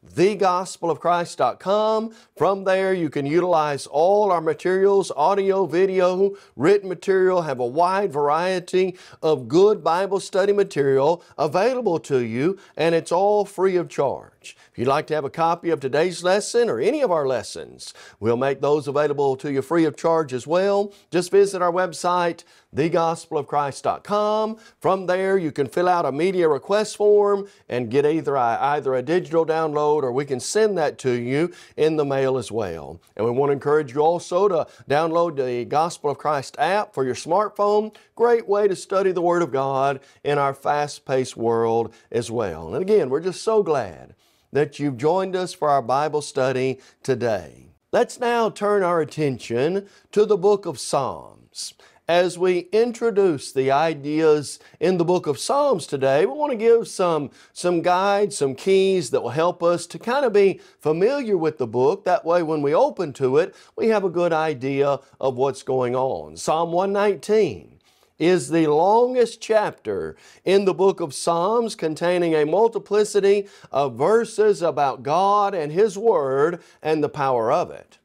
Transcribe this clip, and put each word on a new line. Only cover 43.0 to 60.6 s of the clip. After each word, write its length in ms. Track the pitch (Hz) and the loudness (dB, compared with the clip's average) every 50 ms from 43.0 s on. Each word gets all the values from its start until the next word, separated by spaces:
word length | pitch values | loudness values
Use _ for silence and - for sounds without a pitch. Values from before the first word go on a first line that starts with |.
| 160 127 | 2 2
we're 120 | 127 151 | -2 -4
just 220 | 165 185 175 - - | -4 -4 -8 -6 -4
so 200 | - 220 220 208 | 0 0 0 2
glad 520 | 165 156 139 117 95 82 64 64 - - _ _ _ _ _ _ _ - | 2 0 -2 -2 -6 -10 -16 -20 -20 -20 _ _ _ _ _ _ _ -2
that 260 | 135 151 139 - - | -2 -2 -2 -2 -6
you've 200 | 143 147 135 117 | -6 -4 -4 -2
joined 360 | 123 151 170 190 190 190 180 | 0 0 0 0 -2 -2 -4
us 200 | 180 180 175 - | -4 -6 -6 -6
for 160 | - - 151 | -4 0 2
our 120 | 143 139 127 | 2 2 2
Bible 380 | 113 127 135 147 156 139 151 | 0 0 0 0 0 -2 -4
study 580 | 143 - - - 131 131 131 127 127 131 127 131 - - _ _ _ | -6 -4 -4 -2 -2 0 0 0 -2 -2 -2 -6 -10 -20 _ _ _
today. 640 | - 131 120 117 120 107 95 87 71 60 62 64 - _ _ _ _ | -4 -2 0 0 -2 -2 -2 -4 -10 -20 -20 -20 -20 _ _ _ _
Let's 300 | - 190 247 240 - - | 0 0 0 0 -4 -6
now 300 | 247 233 240 233 226 214 | -4 -2 0 0 0 -2
turn 320 | - - 202 202 208 208 190 | -2 -4 -2 0 0 2 2
our 180 | 175 175 170 | 0 0 0
attention 880 | 156 139 - - 156 143 131 113 - - 117 120 127 156 180 202 196 - _ - _ _ - | -2 -4 -4 -4 -4 -4 -4 -6 -8 -4 -2 0 0 0 0 -2 -6 -8 _ -20 _ _ 0
to 140 | 202 208 | 0 2
the 100 | 208 208 | 2 2
book 300 | 196 170 202 208 196 202 | 2 4 2 2 2 0
of 120 | - 151 113 | -6 -10 -8
Psalms. 920 | - - - 147 135 113 92 76 64 53 50 52 60 _ _ - - - - _ - - _ _ _ - | -8 -4 -2 -2 -2 -2 -6 -8 -14 -20 -20 -20 -20 _ _ -14 -14 -14 -14 _ -20 -20 _ _ _ 0
As 300 | 165 175 180 180 170 175 | 2 2 2 2 0 -2
we 300 | 175 185 185 175 175 - | 0 0 0 0 -2 -2
introduce 800 | - 214 233 247 226 - 233 233 220 202 196 190 165 135 - - | 0 2 2 2 0 -2 -2 -2 2 2 2 2 2 0 -6 -6
the 220 | - 135 131 135 135 | -2 -2 0 2 2
ideas 880 | 139 156 165 160 143 135 147 151 156 160 160 151 151 143 - - - - - _ _ | 2 2 0 -2 -4 -6 -4 -2 2 4 4 4 4 2 -6 -12 -16 -20 -20 _ _
in 180 | - 170 196 | 0 0 2
the 80 | 175 170 | 2 2
book 220 | 165 175 180 175 | 2 2 0 0
of 140 | - 143 127 | -2 -4 -4
Psalms 480 | - - 247 277 294 294 262 175 - - | -2 -2 0 2 2 2 0 0 -2 -6
today, 360 | - 139 131 135 135 147 180 | -6 0 2 2 4 4 2
we 80 | 220 269 | 2 0
want 200 | 302 302 294 269 | -2 -2 -2 -2
to 40 | |
give 300 | 214 214 233 233 233 214 | 0 4 4 4 4 4
some, 460 | 170 - - 190 175 165 156 139 117 - - - _ _ | -2 -4 -2 0 0 2 0 -2 -6 -10 -16 -20 _ _
some 300 | - - 180 180 165 165 | -4 -2 0 0 2 2
guides, 560 | 175 180 180 190 202 202 202 208 202 - - | 2 2 2 2 2 2 2 0 0 -2 -2
some 160 | 143 139 131 | -2 -2 -2
keys 560 | 131 - 196 190 190 190 190 190 185 160 123 | -4 0 2 2 4 4 2 2 0 -2 -2
that 140 | 117 127 - | -2 -2 -2
will 60 | 117 | -2
help 300 | 117 151 160 175 175 175 | -2 0 0 0 0 0
us 280 | 170 170 175 170 170 - | 0 0 0 0 -4 -10
to 100 | - 165 | -14 -12
kind 260 | - 220 240 277 294 | -6 -2 -2 0 0
of 80 | 240 202 | 2 4
be 280 | 202 196 196 180 - | 4 4 4 2 0